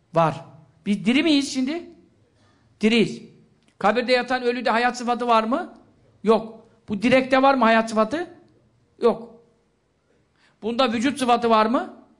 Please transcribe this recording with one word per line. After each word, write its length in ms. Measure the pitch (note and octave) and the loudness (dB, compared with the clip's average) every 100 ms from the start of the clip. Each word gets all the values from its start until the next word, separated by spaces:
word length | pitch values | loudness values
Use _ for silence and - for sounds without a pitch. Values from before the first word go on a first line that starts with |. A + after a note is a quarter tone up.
| _ | _
Var. 300 | D#3+ D#3+ - - - _ _ - | -2 -2 -2 -12 -20 _ _ -6
Biz 180 | G3+ | -4
diri 180 | F3 C4+ | 0 0
miyiz 320 | E4 C#4+ C#4 | 2 0 -2
şimdi? 360 | C4 C4 E4 E4+ - _ _ _ _ _ _ _ _ | -4 -6 -6 -12 -20 _ _ _ _ _ _ _ _
Diriyiz. 420 | G#3+ A#3 G3 - - - _ _ _ - | 0 2 0 -4 -18 -20 _ _ _ -4
Kabirde 340 | G3 A3 A#3+ | -2 0 0
yatan 300 | B3+ B3 B3+ | -2 -2 -4
ölüde 280 | B3 B3 B3 | -2 -2 -2
hayat 260 | A3+ B3 A#3+ | 0 0 -2
sıfatı 300 | A#3+ A#3+ A#3+ | -4 -4 0
var 180 | A3+ | 0
mı? 300 | A3 C#4+ F4+ - _ _ _ _ | 0 -4 -6 -14 _ _ _ _
Yok. 440 | G3 A3 A3 - - _ - | 0 0 -2 -14 -20 _ -12
Bu 140 | G#3 | -4
direkte 400 | A#3 B3+ C4 C4 | 2 2 2 2
var 120 | C4+ | 4
mı 100 | C4+ | 4
hayat 260 | A3+ A3+ A3+ | 4 2 2
sıfatı? 440 | A3 G#3+ D4+ F4 - _ _ _ _ _ - | -2 -2 -4 -8 -14 _ _ _ _ _ -4
Yok. 380 | A#3 - - - _ _ _ _ _ _ _ _ _ _ _ _ | -2 -2 -8 -20 _ _ _ _ _ _ _ _ _ _ _ _
Bunda 300 | G#3 A#3+ C4 | -6 0 0
vücut 260 | A3+ B3+ - | 0 -2 0
sıfatı 320 | B3 A#3+ A#3 | 2 2 4
var 160 | A3 G#3+ | 4 4
mı? 380 | C4 F4+ - _ _ | 0 -4 -12 _ _